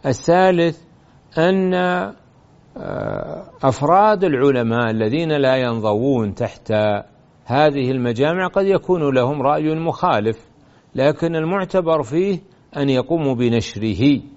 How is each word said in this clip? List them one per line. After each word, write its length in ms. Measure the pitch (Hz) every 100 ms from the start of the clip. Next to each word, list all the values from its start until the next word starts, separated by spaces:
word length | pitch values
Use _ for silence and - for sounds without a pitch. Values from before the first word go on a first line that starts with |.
| 139
الثالث 720 | 123 - 175 190 175 170 - - _ _ _ _ -
أن، 360 | 165 190 185
آه، 400 | 180 180 180 190 - _ _ _ _ _ - 50 50 52 50 - - - -
أفراد 640 | 139 120 143 180 214 208
العلماء 680 | 185 135 143 131 117 117 117
الذين 420 | 110 110 139 165
لا 240 | 151 135 131
ينضوون 800 | 123 113 107 104 131 131 110
تحت 380 | 92 117 - - 107 107 101 - _ _ _
هذه 460 | - 127 151 143 127
المجامع 560 | 131 120 113 147 175 185
قد 200 | 202 196
يكون 480 | 190 - 180 147
لهم 280 | 131 123 147
رأي 320 | 131 151 156
مخالف، 720 | 160 165 139 180 123 107 110 - _ _ _ _
لكن 420 | 120 135 151 165 165
المعتبر 640 | 160 196 185 190 165 160
فيه 360 | 117 151 190 180 - _ _ 151
أن 120 | 139
يقوموا 460 | 131 123 170 143
بنشره 880 | 123 123 117 - - 110 87 135 135 -